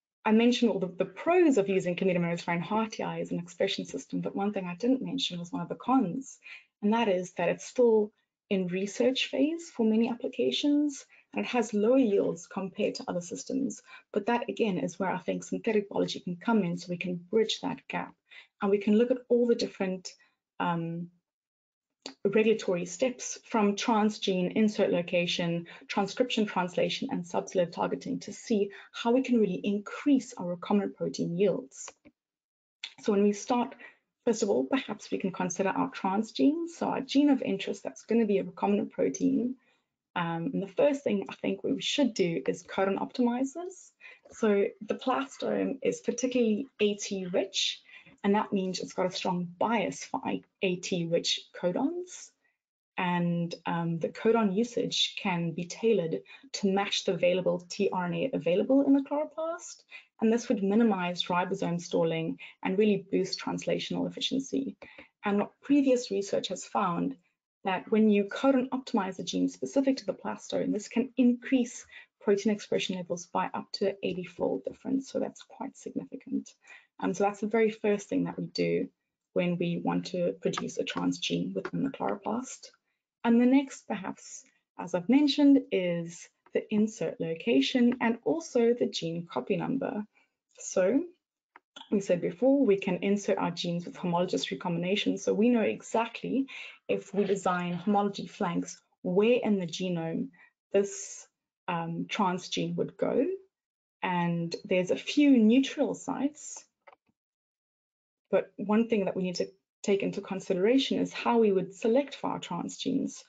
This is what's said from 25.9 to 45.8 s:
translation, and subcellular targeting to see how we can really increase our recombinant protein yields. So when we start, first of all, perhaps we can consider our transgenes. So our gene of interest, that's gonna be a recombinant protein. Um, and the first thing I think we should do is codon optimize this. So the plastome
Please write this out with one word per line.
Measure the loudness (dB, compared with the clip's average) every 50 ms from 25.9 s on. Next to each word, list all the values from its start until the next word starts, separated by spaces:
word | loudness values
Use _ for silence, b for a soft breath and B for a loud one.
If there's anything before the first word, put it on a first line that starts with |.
| -4 -2 -2 -2 0 -2 -2 0 0 0 -2
translation, | 0 0 -2 -2 -2 0 0 0 0 -2 -4 -4 -4 -4
and | -6 -6
subcellular | -4 -4 -4 -4 -2 0 0 0 0
targeting | -2 -2 -2 -2 -4 -4 -6 -6 -8 -8
to | -8 -10 -14
see | -12 -4 -2 0 0 0 -2 B B B B
how | -12 -4 0 2 2
we | 2 2
can | 2 2 4
really | 4 2 0 -2 -2
increase | -2 -2 -2 -4 -8 -12 -4 2 4 4 4 2 -2 -8
our | -8 -6 -6 -6
recombinant | -6 -2 0 2 2 2 0 -4
protein | -4 -6 -4 -4 -4 -4 -2 0 2
yields. | 2 2 2 0 -4 -10 -14 -16 -16 -16 -18 _ _ -20 -20 _ _ _ _ _ _ _ _ _ _ _ _ _ -16 -16 -16 -4 -2
So | 2 4
when | 4 4
we | 4 2
start, | 0 -2 0 0 0 0 -2 -6 B B B B B B _ _ _ _
first | 0 0 2 0
of | 0
all, | 2 0 0
perhaps | 0 -2 -2 -4 -4 -8 -10 -8 -6
we | -6 -4
can | -2 -2
consider | -2 -2 -2 -2 -2 0 0 0
our | 0 0 -2 -4
transgenes. | -4 -4 -2 0 0 0 -2 -2 0 2 4 4 4 2 -2 -6
So | -6 -4 -4 -2
our | -2 -2
gene | -4 0 2 4 6 6
of | 6 4 2
interest, | 0 -2 -2 -2 -6 -6 -6 -8
that's | -10 -12 -10 -4
gonna | 0 2 2 4
be | 4 2 2
a | 0
recombinant | -2 -4 -2 0 2 2 2 0 -2
protein. | -2 0 0 0 0 2 2 2 2 2 0 0 -4 -8 _ _ _ _ _ _ _ _ _ _ -6
Um, | -4 -2 -2 -2 -2 -4 -2 -2
and | -4 -4
the | -2
first | 0 2 4 4 4 2 0
thing | 0 0 0 -2 -4
I | -8
think | -6 -4 -4 -2 -2 -2
we | -2 -2 -2
should | -2 -2 0 2 0 2 2
do | 0 0 0 0 -2 -2
is | -4 -4 -4 -8
codon | -6 -2 0 0 0 0 -2
optimize | -4 -4 -2 0 0 0 0 -2 -4 -4 -6
this. | -8 -10 -12 -12 -16 -20 -20 _ B B B B B B -20 -6
So | -2 0 2 4 4 2 0 -2 -6 -6
the | -6 -6
plastome | -4 -2 -2 -2 -2 -2 -6 -8 -8 -4 -2 -2 0 0 -2 -2 -2